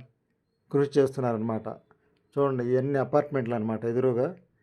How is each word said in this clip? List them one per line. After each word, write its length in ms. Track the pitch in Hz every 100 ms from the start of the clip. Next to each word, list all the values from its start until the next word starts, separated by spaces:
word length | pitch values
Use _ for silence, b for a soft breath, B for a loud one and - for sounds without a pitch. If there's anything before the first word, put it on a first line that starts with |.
| - _ _ _ _ _ _
కృషి 200 | 139 143
చేస్తున్నారన్నమాట. 760 | 143 135 135 123 113 113 110 107 - _ _ _ _ _ 143
చూడండి, 260 | 139 131
ఇవన్నీ 340 | 120 127 135 139
అపార్ట్మెంట్లు 560 | 127 147 147 139 117
అన్నమాట, 280 | 117 110 110
ఎదురుగా 420 | 117 117 127 117 143 180 _ _